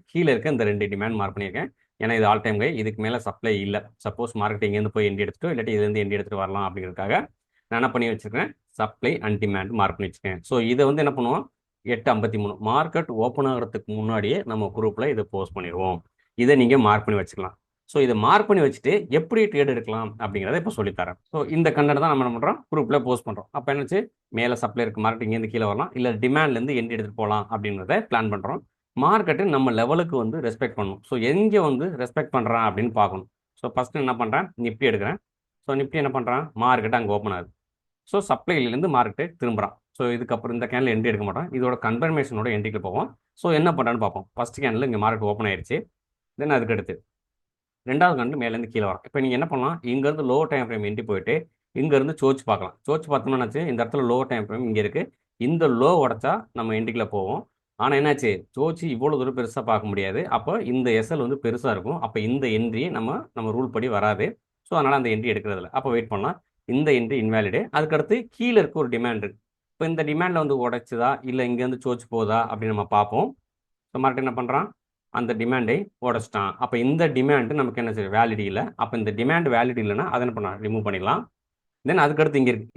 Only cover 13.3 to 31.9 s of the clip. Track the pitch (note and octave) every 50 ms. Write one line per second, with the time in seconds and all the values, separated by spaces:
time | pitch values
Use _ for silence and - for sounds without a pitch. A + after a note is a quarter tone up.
13.3 | - D3 C#3 C3+ C3 A#2+ A#2 G#2+ - G#2+ - - G#2+ G#2+ G#2+ A2 A2+ G#2+ G2+ G#2+
14.3 | D3 G3 - A#2+ A2 G#2+ G#2 F#2 G2 A2+ A2 A2 - A#2 A#2 D3+ B2+ A2 G2+ -
15.3 | - F#2+ F#2+ - - G2 F2+ F2 E2+ F#2 F#2+ F#2+ F2+ E2+ - _ _ _ _ _
16.3 | _ - A#2+ C3 D3 C3 B2 A#2+ C3+ C3+ A2+ G#2 G#2+ G#2+ G#2+ - G#2+ G2+ F2+ -
17.3 | - - F#2+ F#2 - _ _ _ _ _ _ - - D3 C3+ B2 A#2 G#2+ G#2+ C3
18.3 | F#3 G#3+ G#3+ G#3 G3+ F#3 D3 C3 - - - B2+ - G#3 - - C3 D#3+ - -
19.3 | A#3 A3 G#3+ - - C#3+ C#3 C#3+ B2 A#2 A2+ G#2+ A2 A2+ A2+ G#2 G#2+ A2 A2+ G2+
20.3 | G2 G2+ F#2+ G2+ D3 F3 E3 G#3+ - A#2 G#2 G2 F2+ - F2+ F2+ F2+ - _ _
21.3 | - D#3 C#3 - D#3 E3 E3 D#3 D#3 D#3 D3 D3 C#3+ C#3 D#3 D#3+ D3 C3 B2+ B2
22.3 | A#2 A2+ B2 E3+ A#3 - - _ D3+ D#3 C3 A2+ C#3+ C#3+ A#2+ B2+ B2+ A#2+ - A#2+
23.3 | G#2 G2+ - _ - C3+ A#2+ C#3+ C#3 C#3+ C3+ - F3 G3+ - - _ _ _ _
24.3 | - A2 A#2+ B2 B2 A#2 - G#2+ G#2 A#2+ A#2 A2 A2 A2+ G#2+ A2+ A2+ A#2 A#2+ G#2+
25.3 | A2+ A2+ A2+ A2 A2+ A#2 A2 G#2 G2+ A#2 D#3 G3 - B2+ B2 B2 A2+ G#2+ B2 B2
26.3 | C#3 D3+ D#3 C#3+ B2 A2+ B2 C#3+ C#3 A#2+ A2+ A#2 A#2 A2 G#2 G#2 A2 A2+ G#2+ G#2
27.3 | G#2+ G#2+ G#2 - A#2 G#2 G#2 G#2+ G2+ F#2+ F#2 F#2 D#3+ A3 A3 - B2 A2+ A2 G#2+
28.3 | G#2 G2 F#2 - D#3 - - _ _ _ _ _ - B2 C#3 E3 G#3 A3 G3 E3+
29.3 | C#3+ C#3 G3+ F#3+ C#3+ C3 C3 B2+ A2+ A2+ A#2 B2 D#3 E3+ E3+ E3 D#3 B2+ A2+ A2
30.3 | A#2+ E3 B2+ A#2 A2 - B2+ A2+ - - G2+ G2 G2 - - - C3+ A#2+ A2+ B2
31.3 | D3+ G3 G#3+ G#3+ G#3 G3+ F3 D3 C3 B2 D#3 F#3+